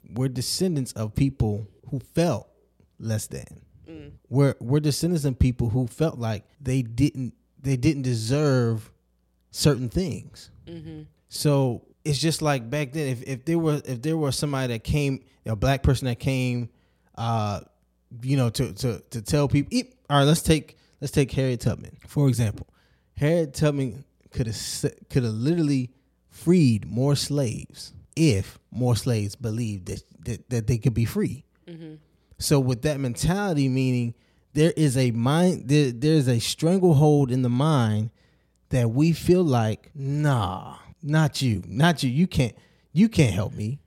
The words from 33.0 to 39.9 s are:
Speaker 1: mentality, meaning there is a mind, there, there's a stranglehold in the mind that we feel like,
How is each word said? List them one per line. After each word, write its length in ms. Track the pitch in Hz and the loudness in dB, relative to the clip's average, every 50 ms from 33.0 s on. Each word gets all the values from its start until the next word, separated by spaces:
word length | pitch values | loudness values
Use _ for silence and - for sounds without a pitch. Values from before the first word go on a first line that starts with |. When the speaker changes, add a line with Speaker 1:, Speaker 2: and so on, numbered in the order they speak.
Speaker 1:
mentality, 680 | 139 127 117 - - 156 180 202 208 196 165 143 139 135 | -4 -4 -4 -2 -2 0 0 0 -2 -2 0 0 0 2
meaning 460 | 127 131 131 131 123 123 120 120 117 _ _ _ _ _ _ _ | 2 0 0 0 0 0 -2 -4 -6 _ _ _ _ _ _ _
there 200 | - 151 156 170 - | 0 2 2 4 4
is 200 | - 156 143 117 | 2 0 2 2
a 140 | 135 131 123 | 2 2 2
mind, 580 | 110 117 117 127 147 165 180 185 165 - - 120 | 2 2 2 2 2 4 4 2 2 0 0 2
there, 220 | 143 151 147 127 | 2 4 4 2
there's 380 | 120 113 123 151 160 156 131 127 | 0 0 0 2 4 4 4 4
a 100 | 123 117 | 2 0
stranglehold 920 | - - - - 151 160 185 196 180 180 160 135 156 151 147 143 139 123 | 0 -4 -4 0 0 2 2 4 6 6 6 6 6 6 6 4 4 2
in 100 | 123 131 | 2 0
the 60 | 127 120 | 2 2
mind 600 | 123 123 143 160 156 135 117 110 107 107 110 117 _ _ _ _ _ _ _ _ _ _ _ _ | 2 2 2 4 4 4 4 2 2 0 -2 -4 _ _ _ _ _ _ _ _ _ _ _ _
that 200 | - 127 120 113 | 0 0 0 2
we 220 | 110 131 156 170 | 2 2 2 2
feel 320 | 160 - - 160 180 180 185 | 2 2 4 4 4 4 4
like, 480 | 151 127 120 110 110 107 - - - | 2 2 2 2 0 -2 -6 -10 -20